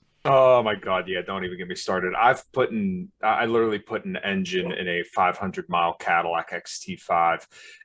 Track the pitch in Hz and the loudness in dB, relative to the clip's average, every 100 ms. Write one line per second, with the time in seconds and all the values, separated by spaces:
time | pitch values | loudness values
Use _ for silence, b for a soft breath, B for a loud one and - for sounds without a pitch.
0 | _ _ 143 135 131 123 110 101 101 92 | _ _ 4 6 8 6 4 -2 -2 -2
1 | 90 90 87 95 92 90 90 87 - 92 | -2 -6 -4 -6 -6 -8 -10 -8 -2 -2
2 | 92 90 120 135 - 135 127 110 98 90 | 0 2 2 2 -2 -2 -2 0 -4 -4
3 | 90 - 110 113 117 117 113 104 - 110 | -10 -6 -2 0 2 2 2 -2 -6 -8
4 | 98 92 101 98 90 92 90 90 90 87 | -6 -6 -4 -2 -2 -2 -4 -4 -4 -4
5 | 87 - 90 87 98 92 87 87 85 - | -4 0 0 0 -6 -8 -4 0 0 -2
6 | - 85 85 82 - 87 - - - 87 | 0 0 0 -4 -4 -10 -12 -14 -12 -12
7 | - 85 85 82 - B B B | -2 2 2 0 -6 B B B